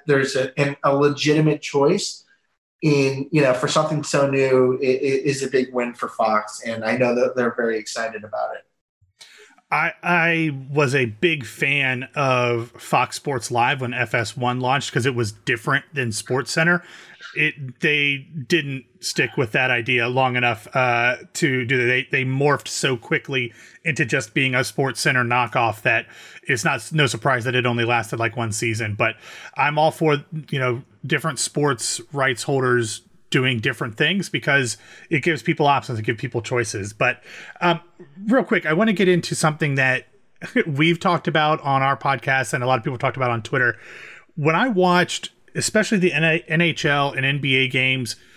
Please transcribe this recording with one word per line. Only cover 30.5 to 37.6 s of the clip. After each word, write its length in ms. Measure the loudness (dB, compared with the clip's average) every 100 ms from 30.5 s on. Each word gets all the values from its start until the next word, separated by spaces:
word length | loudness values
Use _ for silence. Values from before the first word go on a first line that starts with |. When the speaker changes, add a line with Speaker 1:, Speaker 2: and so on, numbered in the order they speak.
| -2
Speaker 2:
know, 240 | -2 -2 -8 _ -4
different 320 | -2 -2 -4
sports 600 | -4 0 0 0 -4 -8 -8
rights 300 | -2 0 0
holders 580 | -2 0 2 2 0 -6 -14 _ _
doing 300 | 0 2 0
different 380 | -2 -4 -6 -2
things 320 | 0 0 -4
because 480 | -4 0 0 0 -6 -14 -20 -4
it 120 | -2
gives 200 | 0 0
people 240 | -2 2 4
options, 320 | 2 0 -4
it 80 | -4
gives 120 | -4
people 220 | -4 -6
choices. 540 | -2 -2 -2 -4 -10
But, 280 | -2 -2 -2 -10 -20 -18 -2